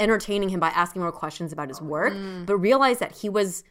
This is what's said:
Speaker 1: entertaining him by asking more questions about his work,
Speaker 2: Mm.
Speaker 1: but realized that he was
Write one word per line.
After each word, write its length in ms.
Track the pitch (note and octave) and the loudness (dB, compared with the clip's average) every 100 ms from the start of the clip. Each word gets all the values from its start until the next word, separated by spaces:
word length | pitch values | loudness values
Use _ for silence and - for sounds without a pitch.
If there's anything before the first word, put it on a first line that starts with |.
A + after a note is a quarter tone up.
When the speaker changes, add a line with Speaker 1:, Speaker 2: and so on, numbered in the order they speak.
Speaker 1:
entertaining 460 | G#3 A3 - G3+ G3 | 2 2 0 -2 0
him 140 | F#3 | 0
by 80 | E3 | 0
asking 320 | F3 F3 F#3 | 2 0 -2
more 100 | E3+ | -4
questions 400 | E3 D#3 D3+ E3 | -4 -8 -6 -8
about 160 | D#3 C#3+ | -6 -8
his 140 | C3+ | -8
work, 320 | D#3 D3+ G3+ | -6 0 0
Speaker 2:
Mm. 320 | G3 G3 F#3 F3 | -2 -8 -8 -2
Speaker 1:
but 100 | G3+ | 2
realized 460 | F#3+ C4+ C4+ A#3+ | 4 6 4 2
that 100 | - - | -2 -6
he 100 | G#3 | -2
was 380 | G3+ G3 E3+ - | 0 0 -4 -14